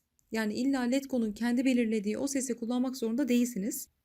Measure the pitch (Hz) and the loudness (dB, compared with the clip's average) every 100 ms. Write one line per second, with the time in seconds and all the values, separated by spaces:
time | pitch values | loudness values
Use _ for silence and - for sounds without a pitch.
0 | _ _ _ 220 214 214 269 277 240 277 | _ _ _ -4 -2 0 0 0 2 0
1 | 277 254 220 202 240 240 262 247 220 220 | 0 0 0 0 0 2 4 4 2 0
2 | 202 214 277 269 262 233 226 247 262 254 | 0 -2 -2 -2 -2 -4 -2 0 -2 -2
3 | 226 240 247 240 240 196 214 - - _ | -2 0 2 4 2 0 -4 -6 -10 _